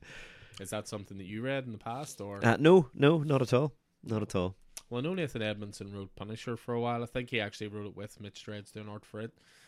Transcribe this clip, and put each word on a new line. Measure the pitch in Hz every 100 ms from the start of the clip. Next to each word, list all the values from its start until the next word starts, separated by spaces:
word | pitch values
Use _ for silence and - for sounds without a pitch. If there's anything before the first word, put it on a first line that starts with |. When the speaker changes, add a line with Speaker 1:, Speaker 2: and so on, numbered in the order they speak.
| - - - - - -
Speaker 1:
Is | 98
that | 107 -
something | 107 98 98
that | 95
you | 107
read | 131 135 127
in |
the | 107
past, | 113 127 151 -
or? | 101 101 113
Speaker 2:
Uh, | 117
no, | 156 185 -
no, | - 143 165
not | 147 135
at | 123
all, | 127 147 - _ _
not | - 107
at | 101 98
all. | 90 - - - -
Speaker 1:
Well, | 120
I |
know | 151 190
Nathan | 143 117
Edmondson | 107 104 101 - 101
wrote | 101 95 -
Punisher | 101 113 - 117
for | -
a | 120
while. | 120 117
I | 117
think | 127 123
he | 117
actually | 104 - 107
wrote | 104 101
it | 90
with | 104 -
Mitch | 101 - -
Gerads | 104 101
doing | 107 104
art | 107 -
for | 107
it. | 113 - _ -